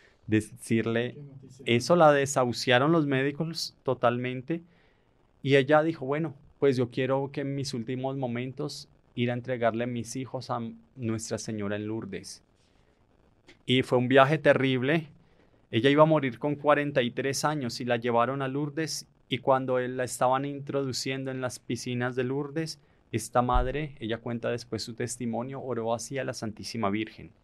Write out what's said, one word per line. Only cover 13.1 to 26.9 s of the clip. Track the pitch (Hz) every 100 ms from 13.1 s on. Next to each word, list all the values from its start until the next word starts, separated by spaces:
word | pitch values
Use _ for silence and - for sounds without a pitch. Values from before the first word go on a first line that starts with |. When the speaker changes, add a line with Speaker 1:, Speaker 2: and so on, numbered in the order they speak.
| _ _ _ - - -
Speaker 1:
Y | 127
fue | 123 127
un | 123
viaje | 135 135 156
terrible. | 143 139 135 127 127 160 156 - _ _ _ _ _
Ella | 117 127
iba | 143
a | 156
morir | 156 135 117
con | 147 147
cuarenta | 143 143 143 143
y | 120
tres | 120 131 135 151
años | 151 120 -
y | 120
la | 120
llevaron | 120 117 120 139
a | 135
Lourdes. | 139 151 139 160 - - _ _
Y | 127
cuando | 135 131 131 127
él, | 127 127
la |
estaban | 123 - 127 131 143
introduciendo | 143 143 139 135 120 135 135 135
en | 131
las | 127 -
piscinas | - 120 131 123 123 127
de |
Lourdes, | 123 135 143 151 160 - _ _ _
esta | 117 - 123
madre, | 123 127 127 135 151 -
ella | 110 117
cuenta | 123 117 120
después | 120 - 113
su | -
testimonio, | 117 120 - 123 113 131 135
oró | 131 117 113
así | 117 - 135
a |
la | 131
Santísima | 120 117 104 98 117
Virgen | 101